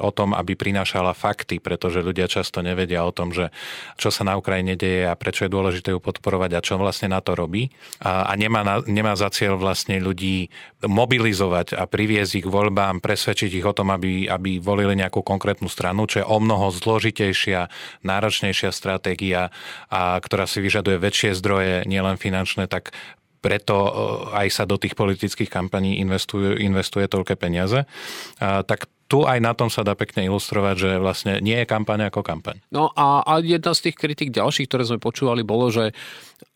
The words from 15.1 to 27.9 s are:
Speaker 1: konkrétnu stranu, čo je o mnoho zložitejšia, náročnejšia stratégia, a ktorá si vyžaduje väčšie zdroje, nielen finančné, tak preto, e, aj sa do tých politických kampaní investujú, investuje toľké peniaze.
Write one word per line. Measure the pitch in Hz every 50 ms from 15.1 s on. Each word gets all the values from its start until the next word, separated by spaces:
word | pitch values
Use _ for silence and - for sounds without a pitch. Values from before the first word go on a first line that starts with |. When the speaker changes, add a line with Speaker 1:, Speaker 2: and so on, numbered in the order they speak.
| - 104 -
Speaker 1:
konkrétnu | - 98 95 - 101 98 - 98 90
stranu, | - - - - 95 104 107 -
čo | - 107 95
je |
o | - 110 107
mnoho | 110 113 107 95 101 98
zložitejšia, | 87 87 - 113 110 110 - 113 - - 104 98 92 - - 104 95 90 87 - - - - - - - -
náročnejšia | 95 95 101 110 107 - - - 98 95 - - 95
stratégia, | - - - 98 95 92 - 95 90 - 98 95 90 90 90 90 - - - - - - - -
a | - 92 90 90 90 92
ktorá | - - 110 98 92 90
si | - 104 98
vyžaduje | 98 95 104 90 101 95
väčšie | 85 90 101 - - - 107 95
zdroje, | 92 92 98 98 95 95 95 92 90 -
nielen | - 95 98 92 95 95
finančné, | - - 101 92 95 95 - - 101 95 -
tak | - 90 - - - - - - - - _ _ _ _ -
preto, | - 101 104 - - 104
e, | 98 101 101 - 107 107 104 110 107 - - 101 104
aj | 101 95
sa | - - 104
do | 92 101 95
tých | - 98 -
politických | - 107 98 95 - - 98 - - 104 -
kampaní | - 92 92 95 - 98 95 95 98 95
investujú, | 95 95 95 95 - - - 101 98 98 107
investuje | 110 104 98 95 95 92 - - 101 98
toľké | - - 95 92 - 98
peniaze. | - - 87 87 87 92 98 117 135 139 -